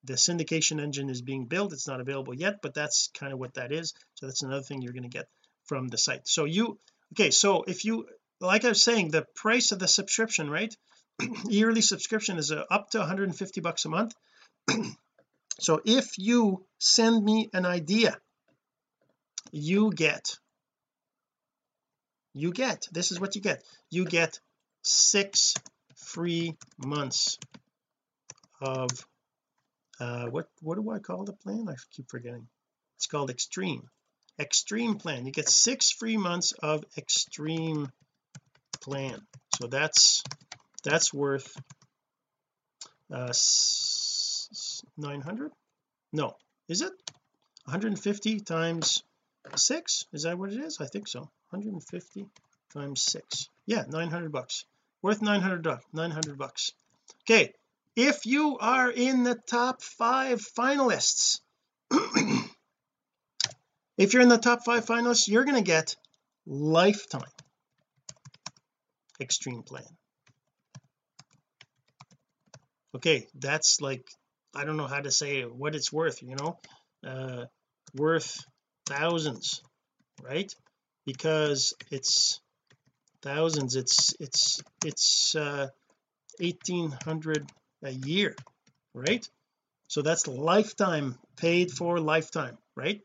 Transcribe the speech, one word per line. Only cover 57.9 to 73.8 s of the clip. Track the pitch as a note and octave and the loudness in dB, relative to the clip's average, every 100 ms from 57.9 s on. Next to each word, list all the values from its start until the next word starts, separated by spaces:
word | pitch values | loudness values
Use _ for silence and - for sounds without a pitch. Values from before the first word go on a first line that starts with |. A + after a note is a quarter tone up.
| - | 4
if | C4+ C#4+ A3 | 4 4 0
you | C#4 D4+ B3+ | 2 2 0
are | G#3+ C4 B3 | 2 4 2
in | A#3+ B3 C4 | 2 2 4
the | B3 A#3+ | 2 0
top | - A#3+ B3 B3+ | -2 0 0 -2
five | - - A#3 C4 C4 A#3 | -10 -2 2 2 2 -2
finalists, | - - B3+ C#4+ B3+ E3+ - - - - _ _ _ | -4 -2 2 4 4 4 2 2 2 0 _ _ _
<clears throat> | _ _ - - - - B1 A1+ - _ _ _ _ _ _ _ _ - - _ _ _ - | _ _ 2 4 2 2 0 -2 -14 _ _ _ _ _ _ _ _ -4 -4 _ _ _ 2
if | G3 | 6
you're | B3 | 10
in | B3 | 10
the | A#3 | 10
top | A#3+ A#3+ | 6 2
five | A#3 A#3 A3+ | 2 0 2
finalists, | A#3 A#3+ A#3 - | 0 4 2 4
you're | G#3+ C4+ | 4 4
gonna | B3+ | 2
get | F3+ D#3+ D#3 - _ _ _ _ - | 4 2 2 -10 _ _ _ _ -10
lifetime | C#3 D3+ D#3+ F#3+ G#3 - C#3 - - - _ _ _ _ _ - _ - _ - _ _ _ _ _ _ _ | -4 4 6 6 4 -4 -10 -10 -18 -20 _ _ _ _ _ -20 _ -20 _ -18 _ _ _ _ _ _ _
Extreme | B2+ - C3+ A#2 | -4 -2 -2 -10
plan. | - - - - _ _ _ _ _ _ _ - _ _ _ - _ _ _ _ - _ _ _ - _ _ _ _ - _ _ _ C3 | -12 -16 -18 -20 _ _ _ _ _ _ _ -20 _ _ _ -20 _ _ _ _ -20 _ _ _ -20 _ _ _ _ -20 _ _ _ -2
Okay, | E3 C#3 - | 2 2 0
that's | C3 C#3 D#3 - - | -10 -2 0 2 2